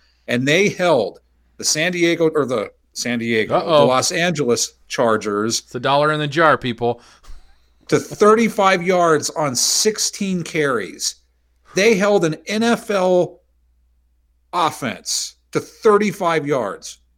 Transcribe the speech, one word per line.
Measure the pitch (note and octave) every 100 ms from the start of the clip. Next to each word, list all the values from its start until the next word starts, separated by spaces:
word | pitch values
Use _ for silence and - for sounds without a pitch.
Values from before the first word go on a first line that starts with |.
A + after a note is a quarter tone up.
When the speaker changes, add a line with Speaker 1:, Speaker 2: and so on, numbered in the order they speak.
| _ _ -
Speaker 1:
and | B2 C3+
they | E3 G3+
held | - F3+ C#3+ F#2+ - _ _ _ _
the | A2
San | D#3 E3+
Diego, | F3 E3+ E3+ D#3+
or | D#3 B2+
the | B2 G2 _ _
San | - A#2+ A#2+
Diego, | A2+ A2+ G#2 D3
Speaker 2:
Uh-oh. | F3+ D#3
Speaker 1:
the | C#3+
Los | B2+ A#2+
Angeles | F3+ F3 D3+ B2+ A2+ - - _
Chargers | - A#2+ G#2+ G#2 G2+ A2 A2+
Speaker 2:
It's | - B2+
a |
dollar | C3 C#3+ D3
in | D3+
the | D3
jar, | C#3 D#3+ B2+
people. | B2+ A2+ A#2+ A#2 - - - - - _ _ _ -
Speaker 1:
to | D3
thirty-five | - C#3+ G#3 A3 A3+ A3 G3 F#3+
yards | F3 F3+ E3+ D3+ A#2+
on | - D3+ B2
sixteen | - - G#3+ G#3+ - - G3 F#3
carries. | D#3+ E3+ D3 A#2+ F2+ - - - _ _ _ _ _ -
They | G#3+ G3+
held | G3+ G#3
an | E3 D#3 -
N | G#3+
F | A#3 A3+ -
L | G3+ F#3 F3+ F3 - _ _ _ _ _ _ _ _ _ _ _
offense | F3 D#3+ - B2+ F2+ - - - - _
to | D3
thirty-five | - - A3+ G3+ G#3+ - F3 D#3+ C#3+
yards | C#3 G#2 E2 - - _